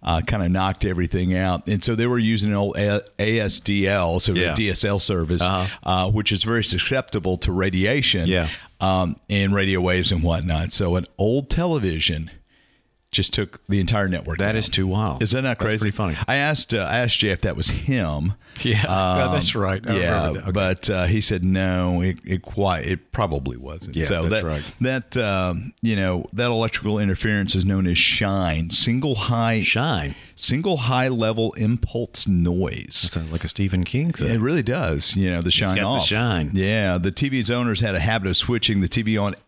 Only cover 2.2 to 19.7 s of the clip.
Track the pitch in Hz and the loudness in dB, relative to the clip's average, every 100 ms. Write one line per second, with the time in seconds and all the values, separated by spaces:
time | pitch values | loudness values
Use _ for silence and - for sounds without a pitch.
2.2 | 110 113 104 101 101 - 104 104 - _ | 2 2 0 0 0 0 0 0 -4 _
3.2 | 104 113 101 - - 101 95 101 87 87 | 0 2 0 -2 0 2 2 2 2 2
4.2 | 90 87 87 78 107 90 107 101 - 95 | 2 2 2 2 0 0 0 0 0 0
5.2 | 80 87 90 95 92 - - 92 92 107 | 0 2 2 0 -2 -6 -2 0 2 0
6.2 | 104 101 110 117 104 92 - 131 131 107 | 0 -2 0 0 0 0 0 -2 -2 -4
7.2 | 92 90 - 90 95 90 98 143 123 98 | -2 0 0 0 0 2 2 2 2 2
8.2 | 82 92 80 - - _ 95 92 90 - | 2 2 0 -6 -16 _ 0 2 0 -4
9.2 | _ 101 98 101 98 95 90 92 92 90 | _ 0 2 2 2 2 2 2 2 2
10.2 | 82 82 80 78 87 - 95 90 87 - | 2 0 0 -2 0 0 2 0 -2 -2
11.2 | 101 127 139 - 175 156 98 80 - 78 | 0 0 0 -2 0 0 0 0 -2 -2
12.2 | 80 - _ _ _ _ _ _ _ - | -6 -12 _ _ _ _ _ _ _ -2
13.2 | - - 98 - - 98 87 110 98 87 | -2 -2 -4 -8 -2 0 2 2 0 -2
14.2 | - 80 98 110 107 - 95 95 107 127 | -4 -2 0 0 0 0 0 0 0 0
15.2 | 110 127 131 117 107 107 107 98 101 76 | 0 0 -2 -2 -2 -2 -2 -2 -2 -2
16.2 | - 135 143 151 - 117 87 107 123 - | -2 0 0 -2 -2 -2 0 0 0 2
17.2 | 107 92 107 78 - - - 131 85 73 | 0 0 -2 0 -2 0 0 0 0 0
18.2 | 80 101 - - 123 107 101 95 92 92 | -2 -4 -10 -6 0 0 2 2 2 2
19.2 | 127 151 87 117 98 | 2 0 0 0 0